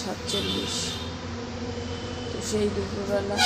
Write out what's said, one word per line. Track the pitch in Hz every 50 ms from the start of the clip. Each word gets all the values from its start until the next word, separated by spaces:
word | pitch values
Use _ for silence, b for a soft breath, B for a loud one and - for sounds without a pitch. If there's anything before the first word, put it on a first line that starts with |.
সাতচল্লিশ। | - 185 - - - - - 202 - - - - 160 - - - - - - - - - - - - - - - - - - - - 240 - - - - - - - - - - - -
তো | - 208 196 -
সেই | 214 214 208 208 202
দুপুরবেলা | 208 196 196 - 202 196 196 202 202 196 - - - 762